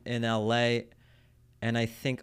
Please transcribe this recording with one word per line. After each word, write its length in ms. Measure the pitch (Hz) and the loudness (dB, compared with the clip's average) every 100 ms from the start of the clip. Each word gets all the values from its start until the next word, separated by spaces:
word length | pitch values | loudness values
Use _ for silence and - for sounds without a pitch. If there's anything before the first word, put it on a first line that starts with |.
| 123 | -4
in 180 | 120 | -2
L 300 | 113 113 107 | 0 0 2
A, 320 | 120 120 120 - - - - - _ - _ | 2 2 0 -4 -16 -20 -20 -20 _ -20 _
and 160 | 113 117 | -2 0
I 80 | 117 | -2
think 340 | - 139 127 | -2 -4 -4